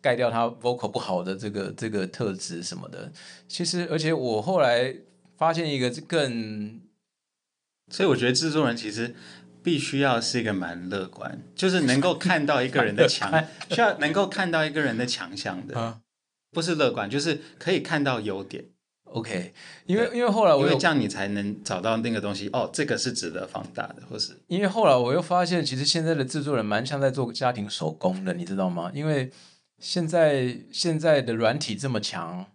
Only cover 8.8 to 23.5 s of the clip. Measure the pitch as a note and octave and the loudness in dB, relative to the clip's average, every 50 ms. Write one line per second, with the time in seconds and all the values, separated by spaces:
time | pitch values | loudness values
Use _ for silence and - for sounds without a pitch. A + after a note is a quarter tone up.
8.8 | A2 G#2+ G2+ A2+ A#2 A#2+ A#2+ - - - - - - - - - - F3+ E3+ C#3 | -6 -6 -4 -4 -4 -4 -6 -12 -20 -20 -20 -20 -20 -20 -20 -6 -2 0 0 0
9.8 | - - - C#3 C#3 C3+ B2 A2+ A2+ - - B2 A2 G#2+ G2+ F#2+ F2+ E2+ E2+ F2 | 0 -2 0 2 2 4 2 2 0 0 -2 0 0 0 0 -2 -2 -4 -8 -8
10.8 | F2+ F#2 G2+ G2 F#2 F2+ - - - - - - - - - - F#3 F#3+ F#3 F#3 | -6 -4 -4 -4 -4 -6 -10 -12 -12 -10 -10 -12 -16 -16 -6 0 0 2 2 4
11.8 | D3+ B2+ B2+ C#3 C#3 F3+ E3 E3 - F3+ F#3 D#3+ C#3+ C#3+ D3 B2+ B2 C3+ C3 C#3 | 2 4 4 4 4 2 0 0 0 2 2 2 2 2 2 2 2 0 2 0
12.8 | A#2+ G#2+ G2+ G#2 D#3+ B2 - - G#2+ G2 - - B2+ - - - - - F3+ A#3 | 0 2 4 4 4 4 4 0 -2 0 2 0 0 0 -10 -18 -8 -4 0 2
13.8 | A#3 G#3 F#3+ - D3 D3+ D#3+ G3 G3+ F#3+ G3 - F#3+ F3 E3 D#3+ D#3 D#3 C#3+ D#3 | 4 2 4 2 -2 0 2 2 0 0 0 -2 -2 0 2 0 0 0 0 0
14.8 | D3+ C3 A2+ A2+ B2 B2 - - F#2 E2+ F#2+ F#2+ - G#2+ F#2 F#2 F2+ - - A#2 | 0 0 0 0 -2 -2 -4 -6 -6 -10 -10 -8 -6 -6 -6 -6 -8 -8 -6 -4
15.8 | A#2 A2+ A2+ A2 _ _ _ _ _ _ _ _ _ _ _ E3+ E3+ F3 E3+ D3+ | -4 -6 -6 -10 _ _ _ _ _ _ _ _ _ _ _ -4 -2 0 2 4
16.8 | D3 B2 A2 A#2+ G#2 G2+ B2 C#3 C#3 E3 D3 D#3 - - - - - E3+ F#3+ F3+ | 2 2 2 0 -4 -2 -2 -2 0 0 -2 -2 -4 -14 -20 -6 -2 0 0 0
17.8 | - - E3 D3+ C#3+ C#3 B2+ A#2 G#2+ G#2 F#2+ G2 G2 - - - - - _ _ | 0 -2 -2 0 2 0 0 0 -2 -4 -6 -6 -8 -10 -12 -14 -14 -14 _ _
18.8 | _ _ _ _ _ - - A#2 A2 G#2+ G#2+ F#2 F2+ F2 _ - - - - - | _ _ _ _ _ -8 -8 -8 -6 -4 -6 -6 -6 -8 _ -20 -20 -20 -20 -20
19.8 | _ - F3+ G#3+ A#3 - - A#3+ B3 A#3+ G3+ A3+ A3 F3+ D#3 C#3+ C#3 C#3+ E3 C#3 | _ 0 2 2 2 0 0 0 2 2 4 6 6 6 6 6 6 4 4 4
20.8 | - F3 D#3 C#3 A2+ G2+ - F#2+ G2 G2+ G2+ G2+ G2+ G2+ G#2 - - - G#2 F2+ | 4 4 4 4 2 0 -2 -4 -4 -2 -2 -2 -2 -4 -6 -6 -6 -6 -4 -2
21.8 | F2+ A2+ A2+ A2+ A2+ A#2+ A2+ A2 G2 G2+ G2+ F#2+ G2 G2 - C3 G#2+ - - - | 0 0 0 0 0 -2 -2 -2 -2 -4 -6 -4 -6 -4 -2 -2 -2 -2 -2 -4
22.8 | D3+ - A#2+ G2+ - B2+ A#2 - - E2+ D#2+ F2+ F#2+ - | -2 -2 -2 -2 -2 -4 -4 -4 -6 -6 -6 -6 -8 -8